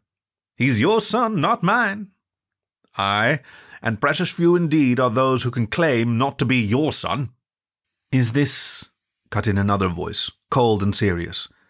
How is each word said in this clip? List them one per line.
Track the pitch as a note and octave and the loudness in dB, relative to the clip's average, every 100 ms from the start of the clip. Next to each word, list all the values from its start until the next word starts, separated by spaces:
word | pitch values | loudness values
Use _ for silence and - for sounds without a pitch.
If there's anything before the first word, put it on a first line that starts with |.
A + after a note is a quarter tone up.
| _ _ _ _ _ - | _ _ _ _ _ -4
"He's | C3 A2 | 0 2
your | D#3 A3 | 2 2
son, | - A#3 A3+ G3+ | 0 0 0 -2
not | G3 A#3 | -2 0
mine." | F3 A#3 G#3+ G3+ G3 _ _ _ _ _ _ _ _ - | 0 0 -2 -6 -12 _ _ _ _ _ _ _ _ -4
"Aye, | G2 G#2 A#2 D3+ - - - - | 0 2 2 0 -6 -20 -20 -8
and | A#2 A2 | -6 -2
precious | C#3+ - F3 | 0 0 -4
few | - E3+ F3 | 0 2 4
indeed | E3 D#3 C3 B2 | 2 2 2 2
are | B2+ | 2
those | A#2 C3 B2+ | 2 2 0
who | B2 | -2
can | A#2+ A2 | -4 -4
claim | E3+ E3 A#2+ A#2 A#2 | 0 0 2 0 0
not | A#2 - | -2 0
to | B2+ | 0
be | B2+ | 0
your | G2+ B2 D3+ | 2 0 0
son." | - - A2+ A#2 - _ _ _ _ _ _ _ | -2 -4 -6 -6 -12 _ _ _ _ _ _ _
"Is | B2+ A2+ | 0 2
this," | C#3 C3+ - - - - _ _ _ _ | 2 0 0 -4 -6 -12 _ _ _ _
cut | G#2 G#2+ | -4 0
in | G2 | 0
another | G2+ G2+ F#2+ | 0 0 0
voice, | E2+ - - - - _ | -2 -6 -4 -6 -8 _
cold | C3+ A#2+ G#2 | 2 2 2
and | G2 - | 0 0
serious, | G2+ F2 E2 - - _ | 0 0 -4 -8 -10 _